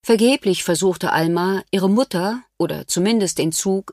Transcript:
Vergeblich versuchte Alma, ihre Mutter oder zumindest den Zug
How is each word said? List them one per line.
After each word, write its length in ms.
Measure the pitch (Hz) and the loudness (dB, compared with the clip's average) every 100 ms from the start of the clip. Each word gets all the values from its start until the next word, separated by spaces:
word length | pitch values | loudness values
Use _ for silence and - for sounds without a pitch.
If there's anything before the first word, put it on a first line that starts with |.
| - | 2
Vergeblich 560 | 226 233 277 202 180 | 4 4 4 0 -2
versuchte 480 | - 165 185 170 175 | -2 0 0 0 -2
Alma, 540 | 151 165 170 180 196 - | 0 0 0 0 -2 -2
ihre 180 | 196 190 | -2 2
Mutter 540 | 214 269 175 190 247 - _ | 2 0 -2 -4 -6 -12 _
oder 280 | 170 151 - | -4 -4 -6
zumindest 520 | 175 196 226 185 - | -2 2 2 0 -2
den 120 | 156 | -2
Zug 420 | - 196 196 - | -2 -2 -2 -6